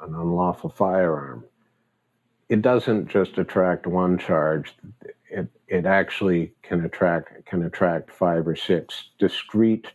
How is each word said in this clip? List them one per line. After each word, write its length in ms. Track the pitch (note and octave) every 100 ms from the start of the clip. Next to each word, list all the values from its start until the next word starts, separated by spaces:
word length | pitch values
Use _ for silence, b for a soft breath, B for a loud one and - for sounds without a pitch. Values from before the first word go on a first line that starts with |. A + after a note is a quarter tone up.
an 120 | E2
unlawful 560 | D#2+ E2+ F2 F2+ - -
firearm, 720 | - F#2+ F#2+ F2 D2+ C2+ A#1+ - _ _ _ _ _ _ _ _ _ -
it 140 | A2
doesn't 460 | B2 B2 B2+ G#2+ -
just 300 | G2+ F#2 -
attract 480 | F2+ G2 F#2 E2+ F2
one 320 | F2+ F2+ F2+
charge. 560 | - D#2+ D#2 D#2 - - G2 - - - -
It, 160 | F#2+ E2+ _ -
it 160 | F#2
actually 680 | F2 G2 F2+ - G2 E2+ D#2+ _
can 220 | - F2
attract, 600 | E2 - F2+ E2 - -
can 180 | - F2+
attract 460 | E2+ - F2+ D#2+ -
five 380 | - F2 E2+ E2
or 80 | D#2+
six 540 | - E2+ - - - -
discrete 680 | G2 - - G#2+ A2+ A2 -